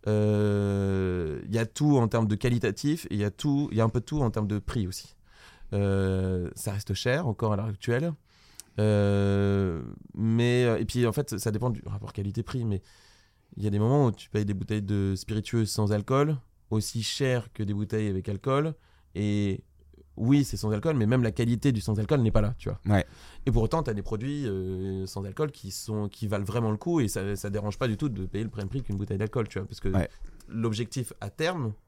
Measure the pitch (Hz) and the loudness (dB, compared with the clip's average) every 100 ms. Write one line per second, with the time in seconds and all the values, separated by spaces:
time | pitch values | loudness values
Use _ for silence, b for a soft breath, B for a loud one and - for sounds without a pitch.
0 | - 107 107 104 104 101 101 101 98 95 | 2 2 4 4 4 4 2 2 2 2
1 | 92 90 80 71 - 113 113 - 151 139 | 0 0 -2 -4 -2 -2 -2 2 4 6
2 | 113 117 110 104 123 120 113 95 143 156 | 6 4 2 2 2 2 0 0 -2 -2
3 | - 104 104 - 151 139 147 107 113 123 | -2 -2 -2 -2 0 0 0 2 2 2
4 | - 151 127 107 104 104 - 123 92 92 | -2 0 0 0 -2 -2 -2 -4 -4 -6
5 | - - B B B B B 101 101 98 | -14 -20 B B B B B 0 2 2
6 | 95 95 95 92 87 - - 101 - 98 | 2 2 0 -2 -4 -6 -6 -6 -4 -2
7 | 123 135 165 104 113 104 110 101 - 120 | 0 0 0 -2 0 0 -2 -6 -2 0
8 | 165 151 _ B B B B - 107 104 | 0 -6 _ B B B B 0 2 4
9 | 101 101 101 101 101 98 95 82 58 50 | 4 4 4 4 4 4 2 0 -6 -12
10 | - - 113 113 120 123 123 113 - 123 | -14 -2 2 4 4 4 4 2 0 2
11 | 117 107 143 101 113 107 123 110 - 101 | 2 2 -2 -2 -2 0 -2 -4 -6 -8
12 | 104 - 98 98 113 131 117 98 b b | -8 -6 -4 -4 -4 -4 -2 -2 b b
13 | b b b b b - 107 101 110 139 | b b b b b -4 0 2 4 6
14 | 131 104 - 107 101 98 - 107 101 104 | 4 2 -4 -2 0 -2 -2 -4 0 0
15 | 98 95 - 110 104 117 107 - 107 104 | 2 0 -2 -4 -2 0 0 0 2 0
16 | 101 131 147 147 - _ _ 110 - 117 | 2 2 2 0 -6 _ _ -2 -2 -4
17 | 107 - 135 123 107 - 104 101 104 110 | -4 -2 0 0 -4 -6 -4 -2 -2 -2
18 | 107 95 92 98 - 135 156 151 b b | -2 -2 -4 -4 0 0 0 -4 b b
19 | b - 104 104 101 95 - _ - - | b -4 0 0 0 -2 -8 _ -20 -20
20 | - - 113 143 139 101 107 107 160 151 | -20 -4 4 4 4 -2 -2 0 0 2
21 | 107 127 117 - 117 120 143 117 104 104 | 2 4 2 0 0 2 2 0 0 -2
22 | 107 147 113 107 104 - - 98 - 104 | 2 2 4 4 2 -2 -8 -6 2 2
23 | - B B B - 117 110 165 127 104 | 2 B B B 0 2 2 0 -2 -4
24 | 98 110 127 147 135 95 92 92 95 95 | -4 -6 -4 -4 -4 -4 -4 -4 -4 -6
25 | 95 - 98 95 156 - 98 92 - 107 | -6 -8 -8 -4 -4 -4 -12 -12 -6 -4
26 | 104 - 107 101 98 107 113 107 - 170 | -4 -6 -4 -2 -2 0 0 -2 0 2
27 | 110 104 95 101 104 101 104 98 131 104 | 2 0 -4 -4 -4 -4 -4 -2 -2 0
28 | 151 98 95 101 98 107 98 135 131 98 | -2 -4 -6 -4 -6 -6 -6 -6 -4 -4
29 | 101 98 104 - 107 - 95 - 98 95 | -4 -2 -2 -2 -4 -6 -10 -4 0 2
30 | 87 B B - - 113 113 107 120 - | 0 B B -14 -8 -2 0 0 -2 -4
31 | 120 - 101 - 160 180 117 104 | -6 -6 -12 -2 -2 0 -4 -4